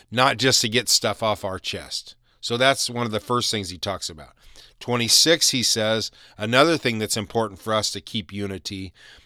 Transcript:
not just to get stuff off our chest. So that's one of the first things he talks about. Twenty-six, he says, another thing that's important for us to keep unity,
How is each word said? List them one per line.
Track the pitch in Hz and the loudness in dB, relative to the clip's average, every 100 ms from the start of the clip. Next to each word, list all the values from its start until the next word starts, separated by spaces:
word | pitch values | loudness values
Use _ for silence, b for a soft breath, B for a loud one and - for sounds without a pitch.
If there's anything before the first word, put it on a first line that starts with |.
| B | B
not | 113 135 117 | 2 2 4
just | 131 123 | 4 4
to | 117 | 2
get | 120 110 | 0 2
stuff | - 113 101 | 0 0 0
off | 113 101 | -2 -2
our | 98 92 | -4 -6
chest. | - 95 80 - - - _ _ | -8 -10 -10 -12 -12 -20 _ _
So | - 120 | -6 2
that's | 131 135 - | 4 2 -2
one | 120 120 | -4 -2
of | |
the | 107 | -2
first | - 120 - | 0 0 0
things | 110 90 | -4 -6
he | 90 | -8
talks | 101 92 - | -8 -6 -10
about. | 78 69 _ B B B B | -12 -18 _ B B B B
Twenty-six, | - 120 113 - 131 165 - | -4 0 4 4 6 4 2
he | 131 | 0
says, | 110 113 107 110 107 B B B | 0 0 0 0 -2 B B B
another | 107 127 160 160 | 2 4 6 4
thing | 127 110 | 0 -2
that's | 107 113 | -2 -4
important | 98 117 110 95 | -4 -2 -4 -6
for | 110 | -4
us | 110 104 | -2 -2
to | 101 | -6
keep | - 113 92 | -8 -10 -8
unity, | 101 101 95 - 98 95 B B B | -8 -8 -8 -10 -12 -12 B B B